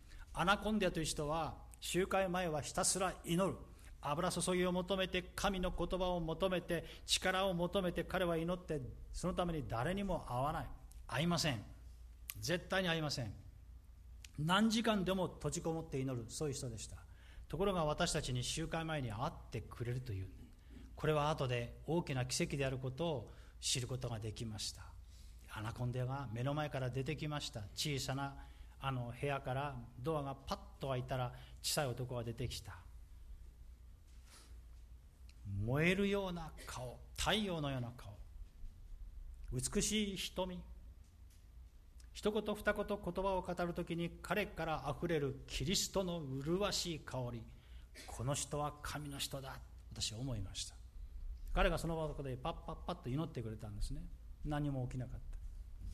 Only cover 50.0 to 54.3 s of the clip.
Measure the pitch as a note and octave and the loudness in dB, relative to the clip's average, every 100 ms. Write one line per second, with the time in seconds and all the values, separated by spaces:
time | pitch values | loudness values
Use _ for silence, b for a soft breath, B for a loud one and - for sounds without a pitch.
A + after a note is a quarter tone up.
50 | - G#2+ C#3 A2 F#2 - - - - - | -2 0 -2 0 -2 -4 -6 -8 -12 -10
51 | - - - - - F#3 F#3+ D#3 D#3+ D#3+ | -8 -6 -6 -6 0 6 6 6 2 2
52 | D#3 C#3+ C3+ B2+ D#3+ D#3+ - D#3 - F3 | 0 0 -2 -2 -2 -2 -4 -6 -4 -4
53 | B2 C#3 D#3+ C3+ A2+ G#2+ G#2+ G2+ - - | 0 0 0 -2 -4 -6 -6 -2 0 0
54 | E3+ - - | -4 -8 -12